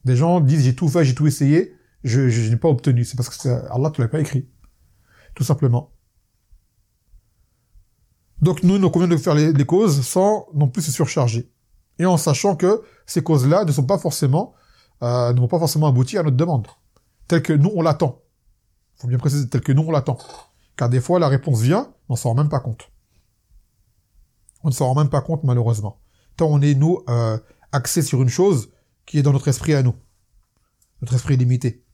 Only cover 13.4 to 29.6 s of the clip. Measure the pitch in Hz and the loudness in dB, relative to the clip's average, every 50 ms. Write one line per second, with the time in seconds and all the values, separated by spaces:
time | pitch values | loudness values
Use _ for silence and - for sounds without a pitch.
13.4 | 123 139 160 196 214 160 143 143 131 131 196 - - 165 147 - 156 131 135 170 | 4 2 2 2 2 0 0 0 0 0 -2 -2 -2 -6 -4 -2 0 0 0 0
14.4 | 208 - _ _ _ _ _ _ _ _ _ _ 120 120 123 123 120 120 123 123 | -2 -4 _ _ _ _ _ _ _ _ _ _ -4 -2 0 0 0 2 2 2
15.4 | 123 117 180 165 165 151 - 156 151 151 127 123 131 - - 202 165 151 127 123 | 0 0 0 0 0 0 0 0 2 2 2 2 0 0 -2 -2 0 0 0 0
16.4 | 165 175 160 120 101 - - _ _ _ _ _ _ _ _ _ - - 170 165 | 0 0 -2 -4 -4 -8 -16 _ _ _ _ _ _ _ _ _ -4 0 0 0
17.4 | - - 156 147 143 196 214 170 160 160 147 - 170 131 - _ _ _ _ _ | 2 2 2 2 2 2 2 0 0 0 2 0 -2 -2 -4 _ _ _ _ _
18.4 | _ _ _ _ _ _ _ _ _ _ _ _ - 120 123 123 - 147 135 147 | _ _ _ _ _ _ _ _ _ _ _ _ -6 -4 -4 -2 -2 -2 -2 -2
19.4 | 135 - - 127 - - 139 143 160 156 160 143 127 - 127 - - - - - | -4 -2 -4 -4 0 2 0 0 2 0 -2 -2 -2 -2 -6 -6 -10 -20 -20 -20
20.4 | - _ _ _ _ _ _ - 127 120 123 131 120 - 180 180 170 139 135 131 | -20 _ _ _ _ _ _ -4 -2 0 0 0 0 0 0 2 2 2 0 0
21.4 | - 127 123 110 113 127 170 220 285 - _ _ _ - 127 - - 123 113 135 | 0 -2 -2 0 2 2 0 0 -2 -6 _ _ _ -8 -8 -4 -4 -2 0 0
22.4 | 151 147 156 147 - 123 113 - - _ _ _ _ _ _ _ _ _ _ _ | 0 0 -2 -4 -4 -6 -10 -10 -14 _ _ _ _ _ _ _ _ _ _ _
23.4 | _ _ _ - _ _ _ _ _ _ _ _ _ _ _ _ _ _ _ _ | _ _ _ -20 _ _ _ _ _ _ _ _ _ _ _ _ _ _ _ _
24.4 | _ - _ _ - 156 123 - 143 127 131 147 151 135 - 143 143 - 165 156 | _ -20 _ _ -4 -4 -2 -2 -2 0 0 0 0 0 0 -2 -2 -2 -6 -2
25.4 | - 131 123 123 117 113 117 104 104 - - _ _ _ _ _ _ _ _ - | -2 0 0 0 0 0 -2 -2 -4 -10 -12 _ _ _ _ _ _ _ _ -2
26.4 | 170 156 147 143 143 147 143 135 151 165 180 180 - - 120 120 117 110 110 107 | 0 2 2 2 2 2 2 2 2 2 0 -2 -4 -4 -2 -2 -2 -2 -4 -6
27.4 | - _ _ _ _ _ - 143 127 - - 175 143 - - 123 131 123 - - | -8 _ _ _ _ _ -4 -4 -4 -2 -2 -2 -2 0 0 0 0 0 2 2
28.4 | 185 202 185 123 107 - _ _ _ _ _ _ _ - - 151 135 147 139 135 | 2 2 2 0 -4 -8 _ _ _ _ _ _ _ -4 -2 0 2 2 2 2
29.4 | - 147 131 - | 0 -2 -2 -2